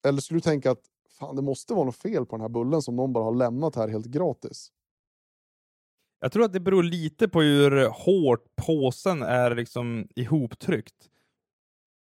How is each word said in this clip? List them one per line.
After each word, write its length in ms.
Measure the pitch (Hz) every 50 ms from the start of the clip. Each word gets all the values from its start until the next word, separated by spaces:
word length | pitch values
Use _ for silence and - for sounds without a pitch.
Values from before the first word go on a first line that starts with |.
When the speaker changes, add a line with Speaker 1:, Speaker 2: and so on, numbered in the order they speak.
| _
Speaker 1:
Eller 140 | 143 143 139
skulle 160 | - - 160
du 40 | 165 -
tänka 280 | 170 156 143 131 131
att 120 | 127 - _ _ _ _ _ _ _ _
fan, 180 | 139 143 139
det 60 | 139 139
måste 320 | 139 135 - - - 233
vara 100 | 196 151
något 120 | 131 120
fel 300 | _ _ 196 226 160 123
på 100 | - -
den 40 | 110
här 80 | 110 110
bullen 340 | 117 117 117 127 156 165 147
som 140 | - 120
någon 160 | 123 131 135 127
bara 120 | 117 110
har 100 | 110 117
lämnat 420 | 123 127 120 120 127 156 160 -
här 120 | 123 110 107
helt 180 | 110 110 -
gratis? 680 | 117 123 180 180 165 127 _ - - - - - - _ _ _ _ _ _ _ _ _ _ _ _ _ _ _ _ _ _ _ _ _ _ _ _ _ _ _ _ _ _
Speaker 2:
Jag 120 | - - -
tror 120 | 208 233
att 80 | 220 180
det 80 | 190
beror 220 | 175 185 190 190 170
lite 460 | 170 170 175 160 156 _ _ 226 202
på 120 | - 170
hur 480 | 156 147 143 143 143 139 139 139 131 110
hårt 560 | - - - - 202 190 165 135 120 113 _ _ _
påsen 680 | - - - 165 151 135 127 123 - - 196 180 151 123
är 320 | - 123 123 123 120 120
liksom 540 | 120 117 - - 127 123 120 117 113 110 - _
ihoptryckt. 920 | - 123 107 156 156 131 110 101 _ - - 180 113 - - _ _ _ _ _ _ _ _ _ _ _ _ _ _ _ _ _ _ _ _ _ _